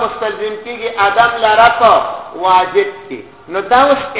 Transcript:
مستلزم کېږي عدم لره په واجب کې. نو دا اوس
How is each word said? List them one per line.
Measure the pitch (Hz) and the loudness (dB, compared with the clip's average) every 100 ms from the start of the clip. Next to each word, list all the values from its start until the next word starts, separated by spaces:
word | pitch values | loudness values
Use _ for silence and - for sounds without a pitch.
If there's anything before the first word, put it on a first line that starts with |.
مستلزم | 220 - 220 190 214 214 | 0 -4 -6 -6 -8 -8
کېږي | 240 233 226 - | -12 -10 -8 -2
عدم | 196 208 233 233 | 0 2 0 2
لره | 220 214 233 233 | 2 4 4 4
په | 226 175 - - - 165 | 4 4 0 -8 -12 -4
واجب | 185 202 208 196 202 - - | 2 2 2 0 -2 -4 -14
کې. | 123 101 - - | -14 -14 -20 -10
نو | 185 | -8
دا | 196 247 | 0 2
اوس | 285 269 - | 4 2 -2